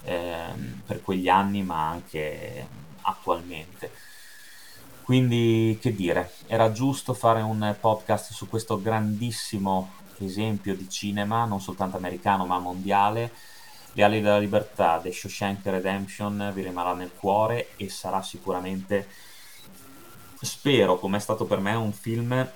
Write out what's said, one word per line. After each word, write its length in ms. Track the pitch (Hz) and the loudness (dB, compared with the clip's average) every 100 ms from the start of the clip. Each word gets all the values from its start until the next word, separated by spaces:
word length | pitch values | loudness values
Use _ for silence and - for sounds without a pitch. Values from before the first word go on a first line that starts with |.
ehm, 760 | - 87 87 82 85 92 - 64 - | -4 -4 -4 -6 -8 -8 -10 -10 -8
per 160 | - | -8
quegli 260 | - 95 90 | -2 0 6
anni, 360 | 92 98 101 | 6 6 0
ma 260 | 95 80 78 | -2 -2 -2
anche 760 | 87 - 80 76 76 - - - - 76 67 | -4 -8 -6 -6 -6 -10 -10 -12 -14 -16 -6
attualmente. 880 | 95 92 - 85 87 85 82 107 - - - - - - - - - - - - | -4 -4 -4 -4 -4 -12 -14 -14 -16 -14 -20 -20 -20 -20 -20 -20 -20 -20 -20 -20
Quindi, 760 | - 127 127 120 117 113 113 107 | 2 4 6 4 6 6 4 2
che 120 | 135 | 0
dire, 380 | 104 90 82 90 - - | 0 0 0 -2 -8 -4
era 240 | 113 113 | 4 4
giusto 420 | 107 131 135 - | 4 0 0 -4
fare 280 | 123 113 113 | 2 4 4
un 340 | 110 110 104 101 | 2 0 0 2
podcast 520 | 113 110 - 104 - | 2 2 2 -2 -2
su 160 | - 98 | -12 -6
questo 340 | 113 - 104 | -6 -2 -2
grandissimo 1160 | 101 110 107 104 117 113 - 107 98 95 95 - - - | 0 0 2 0 -2 -4 -4 -2 0 0 -2 -10 -20 -8
esempio 560 | 98 95 107 101 98 92 | -6 -2 -2 -2 -2 -4
di 140 | 92 | -6
cinema, 560 | - 101 101 104 113 117 | -6 -4 -2 0 0 0
non 140 | 98 | -2
soltanto 380 | 95 92 95 95 | -4 -4 -4 -2
americano, 480 | 92 90 104 98 90 | -6 -4 2 2 2
ma 140 | 90 | -2
mondiale. 720 | 90 90 95 101 101 110 117 - - - - - - | -2 -6 0 4 4 2 -4 -8 -20 -20 -20 -20 -14
Le 100 | - | 4
ali 180 | 104 107 | 4 6
della 160 | 104 104 | 6 4
libertà, 640 | 104 104 - - 92 82 | 6 2 0 2 4 4
The 120 | 80 | 0
Shawshank 540 | - 98 - 101 98 98 | -8 -10 -4 -4 -2 -2
Redemption, 840 | 95 92 98 98 - 104 104 101 | -2 0 -2 -4 -6 -4 -2 -4
vi 80 | 98 | -4
rimarrà 320 | 92 90 87 | -6 -2 -2
nel 180 | 90 90 | -2 -6
cuore 640 | - 98 104 110 117 - - | -4 2 4 4 0 -4 -8
e 140 | 98 | -10
sarà 320 | - 95 95 | -8 -4 -4
sicuramente, 840 | 92 - 95 90 92 95 95 101 98 - - - - - - - - - - - - - | -4 -10 -4 -4 -2 -6 -2 -2 -2 -16 -20 -20 -20 -20 -20 -20 -20 -20 -20 -20 -20 -10
spero, 580 | 131 - 147 131 95 90 | -10 -4 2 6 6 4
come 200 | 98 101 | 2 -2
è 20 | |
stato 260 | - 107 95 | 0 -2 0
per 140 | 98 | 0
me, 140 | 98 | 0
un 180 | 113 107 | 0 -2
film 580 | 101 - 113 120 127 131 | -4 -4 -2 0 0 -2